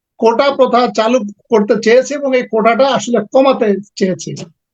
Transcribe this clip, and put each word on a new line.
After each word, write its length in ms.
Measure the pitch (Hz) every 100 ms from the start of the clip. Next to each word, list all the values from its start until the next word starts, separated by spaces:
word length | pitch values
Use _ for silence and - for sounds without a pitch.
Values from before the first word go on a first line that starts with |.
| _ -
কোটা 320 | 226 226 277
প্রথা 380 | 277 254 233 240 220
চালু 220 | 220 254 202 - _
করতে 260 | 220 208 220
চেয়েছে 300 | 220 240 254
এবং 220 | 285 277 254
এই 60 |
কোটাটা 440 | - 226 220 226 269
আসলে 300 | 247 - 233 214
কমাতে 420 | 262 269 262 226 196 202 -
চেয়েছে। 380 | 190 180 - 143 - _ _